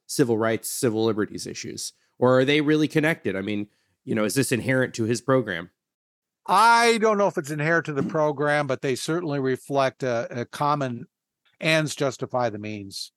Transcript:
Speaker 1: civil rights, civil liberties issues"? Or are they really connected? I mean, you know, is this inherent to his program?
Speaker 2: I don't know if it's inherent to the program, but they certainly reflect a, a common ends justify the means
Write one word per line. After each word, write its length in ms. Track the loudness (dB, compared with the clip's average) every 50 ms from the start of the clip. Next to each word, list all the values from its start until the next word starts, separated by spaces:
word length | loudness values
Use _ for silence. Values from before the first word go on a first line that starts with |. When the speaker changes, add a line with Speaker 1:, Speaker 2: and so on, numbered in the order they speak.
| _
Speaker 1:
civil 320 | -6 0 0 2 2 2 2
rights, 300 | 2 0 0 -2 -4 -6
civil 360 | -6 -2 -2 0 0 2 0
liberties 420 | 0 0 0 -2 -4 -4 -10 -12
issues"? 460 | -12 -12 -12 -12 -12 -10 -10 -12 -12 -14 _ _ _ _ 2
Or 200 | 4 6 6 6
are 60 | 4
they 160 | 4 4 2
really 260 | 4 4 2 2 2
connected? 480 | 2 2 2 2 2 0 0 -2 -4 -4
I 60 | -4
mean, 260 | -4 -4 -4 -4 -6 -8 _ _ _ _ _ _ -8
you 100 | -4 -2
know, 100 | 0 0
is 120 | 0 0
this 160 | 0 0 0
inherent 420 | 0 -2 0 0 0 2 0 0 -2
to 100 | -2 -2
his 160 | 0 -2 -2
program? 500 | 0 2 2 2 2 -2 -6 -8 -8 -12 _ _ _ _ _ _ _ _ _ _ _ _ _ _ -2
Speaker 2:
I 520 | 2 4 6 6 8 6 6 6 4 4 4
don't 200 | 2 2 2 2
know 80 | 2
if 100 | 0 0
it's 140 | -2 -6 -4
inherent 360 | -4 -2 0 0 0 0 0
to 60 | -2
the 120 | -4 -4 -4
program, 640 | -2 0 0 0 0 0 0 0 0 0 0 0 -2
but 120 | -4 -4
they 140 | -2 -4 -4
certainly 460 | -4 -2 -4 -4 -2 -2 -4 -4 -2
reflect 640 | 0 -2 -2 -2 -4 -2 0 2 2 0 0 -2 -4
a, 240 | -2 -2 -2 -4 -6
a 140 | -6 -8 -8
common 600 | -8 -6 -2 0 0 0 0 -2 -6 -6 -10 -12 -18 _ _ _ _ _ _ _ _ _ -6
ends 360 | -2 0 0 0 0 -2 -4
justify 520 | -4 -4 -4 -4 -6 -8 -4 -2 -2 -2 -2
the 120 | -4 -6
means 500 | -8 -8 -10 -10 -10 -12 -14 -14 -16 -16 _